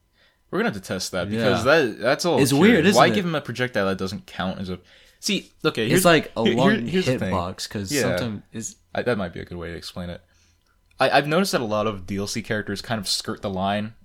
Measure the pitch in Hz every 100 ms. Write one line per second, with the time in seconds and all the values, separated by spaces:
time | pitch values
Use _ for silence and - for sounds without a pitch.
0 | _ _ _ _ - 170 - 104 - 95
1 | - 92 98 110 107 90 123 160 123 80
2 | 113 151 175 135 135 139 208 202 175 120
3 | 156 208 175 151 - 117 123 107 95 95
4 | 95 98 - - 92 92 92 87 _ -
5 | _ _ - 196 - _ 156 123 110 170
6 | 180 156 - 110 113 117 190 220 233 185
7 | 170 127 95 92 87 95 - 107 98 143
8 | 110 90 117 104 - 113 107 - _ -
9 | 120 107 87 90 - 87 85 85 - 90
10 | 87 85 _ _ _ _ _ _ _ -
11 | 131 143 147 165 190 151 110 107 107 98
12 | 90 98 101 117 - 107 101 98 - 113
13 | 92 - - 107 104 92 98 104 107 -